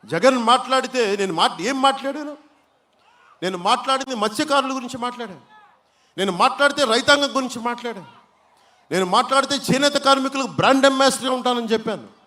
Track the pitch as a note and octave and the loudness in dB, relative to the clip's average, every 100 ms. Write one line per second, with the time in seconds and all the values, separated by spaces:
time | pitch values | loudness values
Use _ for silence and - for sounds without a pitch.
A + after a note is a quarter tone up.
0 | - D#3+ B3 C4 A3+ B3 B3 C4 B3 B3 | -4 2 4 4 2 2 2 -2 -2 -2
1 | A3 G3 F#3+ E3 A3+ E3 G3 C4+ C4+ C4+ | -2 -2 -2 0 0 0 -4 0 0 0
2 | C4+ C#4 D4 D4 _ _ _ _ _ _ | -6 -8 -10 -14 _ _ _ _ _ _
3 | _ _ _ _ F3 F#3 F#3 B3 C4 C4+ | _ _ _ _ -6 -2 0 0 0 -2
4 | C4+ A#3+ G#3+ G#3+ D4+ C#4 C4 C4 B3 B3+ | -2 -4 -2 -2 0 2 2 -2 -8 -8
5 | B3 A#3 A3+ D#3 _ - _ _ _ _ | -8 -8 -14 -14 _ -20 _ _ _ _
6 | _ - G3 F3 B3 C4 C#4+ C#4+ B3+ A#3 | _ -4 -4 2 0 4 0 2 0 2
7 | D4 C#4+ C#4+ B3 B3+ A#3+ A#3 A#3+ A#3 G3 | 4 2 2 -2 -4 -6 -8 -6 -10 -12
8 | D#3 - _ _ _ _ _ _ _ E3+ | -18 -20 _ _ _ _ _ _ _ -2
9 | F#3 G#3 A#3+ C4+ C4+ C#4+ - B3+ C#4+ C#4+ | 2 2 4 0 0 -4 0 2 2 2
10 | C4+ C4+ C4 C4+ B3 D3+ G3 C4+ C#4 C4 | 2 2 2 -4 -6 2 4 6 4 4
11 | C4+ - B3 B3+ B3 A#3+ A3+ A3 A3+ F#3 | 2 2 -4 -2 -2 -2 -2 -4 -2 -8
12 | G#2+ _ | -12 _